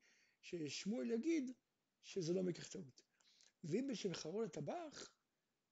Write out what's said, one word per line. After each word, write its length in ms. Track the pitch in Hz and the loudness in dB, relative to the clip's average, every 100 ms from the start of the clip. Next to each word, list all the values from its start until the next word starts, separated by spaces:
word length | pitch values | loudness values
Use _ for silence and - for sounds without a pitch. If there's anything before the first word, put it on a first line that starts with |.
| - - _ _ | -18 -20 _ _
ששמואל 720 | - 175 151 - 190 240 240 | -8 -4 -2 -2 0 2 2
יגיד 400 | 233 311 330 254 254 _ _ _ _ | 2 4 4 2 -6 _ _ _ _
שזה 300 | - - 160 | -6 0 2
לא 100 | 185 | 4
מקח 260 | 185 165 - | 4 0 -4
טעות. 340 | - 143 - - _ - - - _ | -8 -10 -14 -20 _ -20 -20 -20 _
ואם 220 | 165 185 277 | 0 2 2
בשם 240 | 220 202 | 0 0
חרון 300 | 165 156 196 | -2 -2 -2
הטבח, 640 | 220 - 147 320 320 - - _ _ _ _ _ _ | -2 -2 -4 -4 -6 -10 -14 _ _ _ _ _ _